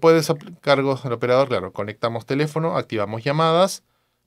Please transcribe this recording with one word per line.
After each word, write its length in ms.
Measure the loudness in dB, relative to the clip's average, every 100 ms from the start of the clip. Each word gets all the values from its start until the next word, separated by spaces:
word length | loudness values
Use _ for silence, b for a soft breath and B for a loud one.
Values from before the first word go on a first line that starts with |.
puedes 280 | 4 4 2
apl-, 300 | -4 -8 -6
cargos 460 | 0 2 0 -2 -6
al 80 |
operador, 340 | -4 0 2 2
claro. 240 | -2 -6
Conectamos 540 | -8 -10 -6 -6 -4 -4
teléfono, 520 | -2 -2 -2 -4 -4
activamos 460 | -4 -4 -4 -4
llamadas, 600 | -2 0 2 4 2 -2 _ _ _ _